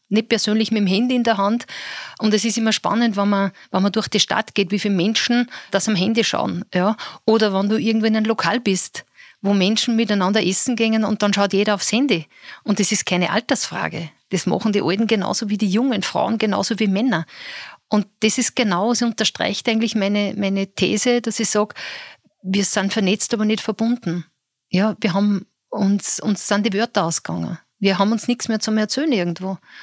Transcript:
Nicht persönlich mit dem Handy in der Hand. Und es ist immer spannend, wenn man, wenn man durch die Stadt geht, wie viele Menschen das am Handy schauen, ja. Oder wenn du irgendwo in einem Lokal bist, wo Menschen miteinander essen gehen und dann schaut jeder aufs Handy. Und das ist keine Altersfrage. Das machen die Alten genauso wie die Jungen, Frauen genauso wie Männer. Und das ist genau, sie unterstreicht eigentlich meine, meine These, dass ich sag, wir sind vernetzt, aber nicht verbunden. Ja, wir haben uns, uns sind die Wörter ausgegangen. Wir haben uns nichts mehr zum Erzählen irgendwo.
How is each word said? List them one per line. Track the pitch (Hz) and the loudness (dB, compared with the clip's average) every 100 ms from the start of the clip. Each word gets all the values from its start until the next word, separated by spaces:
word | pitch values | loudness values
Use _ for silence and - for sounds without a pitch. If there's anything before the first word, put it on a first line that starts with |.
| - | -2
Nicht | 208 226 | 0 2
persönlich | 220 - 220 220 | 0 2 0 0
mit | 220 | 0
dem | 202 | 2
Handy | 190 247 254 | 2 2 2
in | |
der | 233 208 | 2 2
Hand. | 202 233 - - - - - - | 2 0 -4 -14 -12 -12 -14 -4
Und | 214 | 2
es | 208 | 2
ist | 220 226 | 2 0
immer | 220 | 0
spannend, | 214 - 208 233 202 | 0 0 0 0 2
wenn | 202 | 2
man, | 202 196 - - | 2 0 -4 -4
wenn | 190 | 0
man | 196 | 0
durch | 220 208 | 0 0
die | 214 | 0
Stadt | - - 220 | 0 0 -2
geht, | - 185 | -2 0
wie | 202 | 0
viele | 208 | 0
Menschen | 196 185 220 - 240 247 - - | 2 2 0 0 0 0 -4 -4
das | 190 196 | -2 0
am | 202 | 0
Handy | 190 226 | 2 2
schauen, | 214 - - 175 - | 0 0 -2 -4 -4
ja. | 185 185 220 - - - | 0 0 0 -6 -8 0
Oder | 220 214 | 2 2
wenn | 190 202 | 2 0
du | 220 | 0
irgendwo | 220 226 220 | 0 2 2
in | 220 | 2
einem | 220 | 2
Lokal | 220 175 226 | 0 0 0
bist, | 240 185 - - - - - _ | 0 0 -2 -10 -16 -20 -20 _
wo | 196 | 0
Menschen | 202 185 220 - 226 | 2 4 2 0 0
miteinander | 220 208 185 214 180 | 2 2 2 2 2
essen | 190 - 233 | 0 0 0
gehen | 226 220 | 2 2
und | 214 214 | 0 0
dann | 208 | 0
schaut | 202 202 | 2 2
jeder | 196 208 | 2 2
aufs | 202 - | 0 0
Handy. | 220 277 170 156 _ - - | 0 2 0 -2 _ -20 -8
Und | - 202 | -2 0
das | 196 | 2
ist | 208 | 0
keine | - 180 170 | 0 0 0
Altersfrage. | 196 - 247 - 170 170 165 165 - - | 0 -2 -2 -4 -6 -6 -6 -10 -14 -6
Das | 165 - | -4 0
machen | 160 220 | 0 0
die | 202 | 0
Alten | 143 196 226 | 0 0 2
genauso | 214 185 - 214 | 0 0 -2 -2
wie | 202 | -2
die | 208 | 0
Jungen, | 196 262 214 | 2 0 0
Frauen | - 175 180 220 | -2 -2 0 0
genauso | 220 196 190 208 | 0 0 -2 0
wie | 214 | 0
Männer. | 190 254 175 165 - - - - - - | 2 2 0 -2 -12 -16 -16 -16 -20 -2
Und | 208 196 - | -2 -2 0
das | 214 208 | 0 0
ist | 240 - | -2 0
genau, | 220 175 214 | 0 2 0
sie | 233 | 2
unterstreicht | 240 220 208 - - 202 - | 0 0 -2 0 -2 -2 0
eigentlich | 220 226 | 0 0
meine, | 214 196 208 202 208 | 0 0 0 0 -2
meine | 196 196 196 | -2 0 -2
These, | - - 202 254 240 | -2 -2 0 2 0
dass | 226 - | 0 -4
ich | 220 | -2
sag, | 214 208 - - - - - _ _ | 0 -2 -4 -14 -14 -16 -20 _ _
wir | 185 196 | -4 0
sind | 190 - 190 | 0 0 -2
vernetzt, | 220 196 180 - | 0 0 0 0
aber | 214 | -2
nicht | 214 214 | 0 -2
verbunden. | - 208 226 240 - 175 - _ _ _ _ | -2 -2 0 -2 -2 -6 -6 _ _ _ _
Ja, | 180 214 196 | 0 0 0
wir | 208 | -2
haben | 180 208 202 - _ _ | 0 0 0 -4 _ _
uns, | 220 196 202 - - | -2 0 0 -2 -4
uns | - 196 - | -2 -2 0
sind | 208 208 | 0 0
die | |
Wörter | 190 233 - | 0 -2 0
ausgegangen. | 170 165 - 170 165 170 _ - | 0 -2 -4 -6 -6 -8 _ -2
Wir | 196 185 | 0 2
haben | 202 | 2
uns | 220 - | 0 -2
nichts | 247 - | -2 -2
mehr | 220 | -2
zum | - 220 | 0 0
Erzählen | 208 - 311 | 0 0 0
irgendwo. | 226 175 165 190 190 _ - | 0 0 -4 -6 -8 _ -20